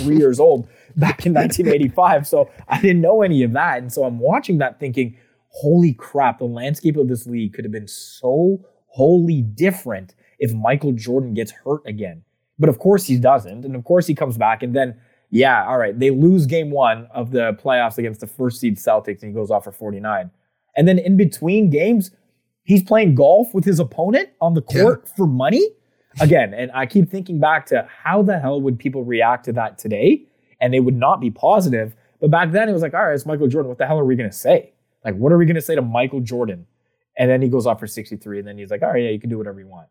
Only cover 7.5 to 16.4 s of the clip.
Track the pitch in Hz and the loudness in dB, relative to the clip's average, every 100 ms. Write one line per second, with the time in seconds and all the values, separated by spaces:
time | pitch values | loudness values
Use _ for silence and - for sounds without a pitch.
7.5 | - 110 110 101 - - - 127 143 180 | -8 -10 -10 -12 -18 -18 -8 -2 0 0
8.5 | 196 _ _ _ 123 143 180 170 151 113 | -2 _ _ _ 0 4 4 2 0 -2
9.5 | 104 185 185 127 98 95 _ _ - 117 | -2 -2 -2 -8 -12 -12 _ _ -6 -6
10.5 | 110 113 143 147 120 113 131 127 110 110 | -2 -2 0 -2 -4 -2 -4 -4 -6 -8
11.5 | - 131 147 131 104 95 82 _ _ _ | -10 -8 -6 -8 -12 -12 -14 _ _ _
12.5 | - 156 127 185 202 165 123 131 135 90 | -2 0 2 2 2 2 0 2 2 0
13.5 | 110 135 127 120 175 170 147 139 113 110 | -14 -12 -8 0 0 0 -2 -4 -2 -2
14.5 | 110 123 131 127 113 _ _ - 110 131 | -2 -2 -2 -2 -6 _ _ -4 2 4
15.5 | 120 98 127 107 113 135 131 165 185 | 2 0 -2 -2 0 0 4 4 4